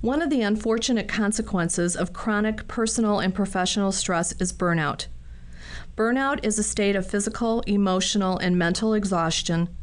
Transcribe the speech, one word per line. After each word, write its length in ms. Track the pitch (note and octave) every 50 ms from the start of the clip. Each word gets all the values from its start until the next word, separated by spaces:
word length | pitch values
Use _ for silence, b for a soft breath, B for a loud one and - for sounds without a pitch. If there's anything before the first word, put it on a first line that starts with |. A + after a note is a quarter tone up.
One 220 | - A3+ C4 D4 D#4
of 80 | C#4+
the 100 | D4+ C4
unfortunate 680 | A3 G3+ G#3 G#3+ G#3+ A3+ A3 A#3 A3+ - B3+ A3 - -
consequences 840 | - - G#3+ G3+ G#3+ - G#3+ - - F#3 E3+ E3 - - F3 F3 F3+
of 200 | - E3+ F3 -
chronic 520 | - - A3+ G#3+ G#3 G#3 G#3+ A3 G#3+ - -
personal 520 | - - A3+ A3 A3 - A3+ G#3+ G#3 G3+
and 140 | - F#3+ F#3
professional 580 | F#3+ G3+ F#3+ - F#3+ F3+ F#3 - G#3+ G3+ G3 F#3+
stress 400 | G3 - - F#3 E3 F3 - - -
is 100 | F#3 F3+
burnout. 580 | - - F#3 F3 E3+ E3 D#3 C#3+ - - - - - - B B B B B B B B B B B B B B B
Burnout 480 | - A3 A3+ A#3+ C4 C4+ C4+ C#4+ - -
is 160 | G#3+ G#3 G#3
a 40 | G#3+
state 340 | - - - G#3 G3+ G3+
of 140 | G3 F#3+ -
physical, 500 | - G#3 G3+ A3+ G#3+ - A#3+ A3+ A3+ A#3 -
emotional, 760 | - G3+ G3+ G3+ F#3+ F#3 F#3 F#3 - - G#3 G3 F#3 F#3 -
and 180 | - F#3 F3+
mental 380 | F3+ F3 E3+ F3+ - A3+ A3 A3
exhaustion 760 | G#3+ G3+ G3 F#3+ F3 E3 D#3+ E3 - - - E3+ E3 E3+ E3+ - -